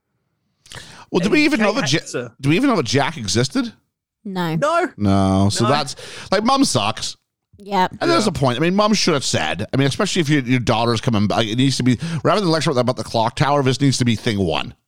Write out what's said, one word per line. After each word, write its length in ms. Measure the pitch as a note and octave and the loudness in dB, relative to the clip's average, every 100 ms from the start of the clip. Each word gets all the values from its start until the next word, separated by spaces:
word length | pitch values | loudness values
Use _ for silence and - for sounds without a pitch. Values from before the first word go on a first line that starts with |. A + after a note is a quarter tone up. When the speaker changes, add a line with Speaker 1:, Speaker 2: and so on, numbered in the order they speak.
| _ _ _ _ _ _ - - - - - | _ _ _ _ _ _ -20 -20 -20 -20 -4
Speaker 1:
Well, 80 | F3 | -2
do 40 | F#3 | 2
Speaker 2:
And 60 | |
Speaker 1:
we 140 | D4+ D4 | 2 2
even 140 | C4+ | 2
know 120 | G#3 | 0
Speaker 2:
Kate 80 | C#4 | 0
Speaker 1:
that 100 | C#3+ | -2
Ja-, 60 | D#3 | -2
Speaker 2:
hates 120 | - | -4
her. 220 | C#3 A#2+ - | -10 -10 -4
Speaker 1:
do 100 | C3+ | 0
we 80 | F#3 | 2
even 120 | C#4 | 2
know 60 | G3+ | 0
that 100 | A2+ | 0
Jack 320 | C3+ C3+ D3 | 0 0 -4
existed? 560 | G2+ G#2+ B2+ - A#3 - _ _ _ _ G3+ | -4 -2 0 -2 -4 -8 _ _ _ _ -10
Speaker 3:
No. 280 | F#3 E3+ D#3+ | -4 -2 -2
Speaker 2:
No. 340 | D4+ E4+ F4 - | 0 0 -2 -2
Speaker 1:
No. 520 | G2+ G2 - F#2+ G2 | 0 2 2 2 2
So 140 | - A#2 | 2 2
Speaker 2:
No. 40 | |
Speaker 1:
that's, 260 | D3 C#3+ - - - - | 0 -2 -12 -16 -14 -4
like, 120 | G3 | 0
Mum 220 | A3+ C4+ - | 2 2 2
sucks. 500 | A#2+ G2+ - - - _ _ _ - | 0 -2 -4 -8 -12 _ _ _ -8
Speaker 3:
Yep. 320 | G3 F#3+ F#3 - | -2 0 0 0
Speaker 1:
And 80 | E4+ | 0
there's 140 | E4+ G#3+ | 2 0
Speaker 2:
Yeah. 40 | |
Speaker 1:
a 20 | |
point. 260 | C3 C3+ A#2+ | 0 0 2
I 20 | |
mean, 140 | E3+ | 0
Mum 220 | G3 G#3+ G3+ | 2 2 2
should 180 | - | 2
have 100 | C#3+ | 0
said, 440 | - G2 D#2 E2+ G#2 | 0 -2 -2 -4 -2
I 60 | C3 | 0
mean, 100 | C#3 | 0
especially 320 | - G3+ F#3+ | 0 -2 0
if 100 | D3 | 2
your, 120 | D3+ | 2
your 180 | A#2+ B2+ | 2 0
daughter's 400 | A#2 A2+ A#2 A2+ | 2 0 2 0
coming 280 | B2+ G#2 G#2 | 0 2 2
back, 180 | F#2 A2 | 0 0
it 100 | A#2+ | 0
needs 200 | C3+ - | 0 2
to 60 | |
be, 160 | B2 A#2+ E3 D#3+ | 0 0 -2 -2
rather 180 | C#3+ G3 | 0 2
than 80 | F3 | 2
lecture 220 | D#3 D#3+ | 0 0
about 260 | B2 A#2+ B2+ | 0 0 -2
the 60 | |
clock 320 | - A#2 A2 - | -4 -2 0 0
tower, 260 | C#3 C#3+ | 0 2
this 180 | C3 B2+ | 2 2
needs 200 | C#3 - | 2 2
to 40 | A#2+ | 0
be 100 | A2 | 0
thing 240 | B2 G2+ | 0 0
one. 340 | F2 D2 B1+ - | 0 -2 -6 -14